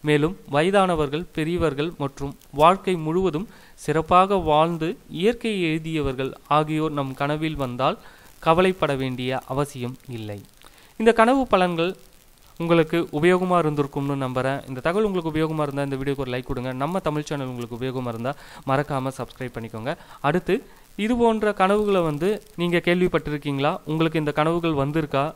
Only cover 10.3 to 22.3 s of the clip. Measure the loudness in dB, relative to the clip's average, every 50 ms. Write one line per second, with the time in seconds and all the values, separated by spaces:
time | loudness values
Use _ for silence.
10.3 | -10 -12 -14 -18 _ -20 -20 -20 -20 -20 -20 -20 _ 2 4 4 6 6 6 4
11.3 | 4 2 2 2 2 2 4 2 2 0 -2 -2 -2 -6 -14 -20 _ -20 -20 -20
12.3 | -20 _ -20 -20 -10 -8 0 2 4 4 4 4 2 -2 -2 -2 -2 2 4 4
13.3 | 4 4 2 2 2 2 2 2 0 0 -2 -2 -2 -4 -4 -2 -2 -2 -4 -2
14.3 | -2 -2 -2 -2 -2 -4 -6 -10 -12 -4 -2 0 0 2 0 0 0 -2 -4 -2
15.3 | -2 0 -2 0 0 -2 -2 -2 -2 -4 -4 -2 -4 -4 -2 -4 -4 -4 -4 -4
16.3 | -4 -6 -4 -6 -6 -6 -6 -6 -6 -4 -4 -2 -4 -2 -2 -2 -2 -2 -4 -4
17.3 | -6 -6 -6 -8 -6 -8 -8 -8 -8 -6 -6 -6 -4 -4 -6 -6 -6 -4 -6 -6
18.3 | -6 -8 -12 -20 -20 -12 -4 0 0 0 0 0 -4 -4 -4 -4 -6 -6 -10 -10
19.3 | -10 -12 -12 -10 -10 -10 -12 -10 -10 -8 -8 -8 -8 -8 -12 -20 -20 -4 -2 0
20.3 | 0 0 0 0 -2 -2 -2 -8 -20 -20 -20 -20 -8 -6 -2 -2 0 2 2 2
21.3 | 2 2 0 0 2 2 2 2 4 2 2 2 2 2 2 0 -2 0 0 -2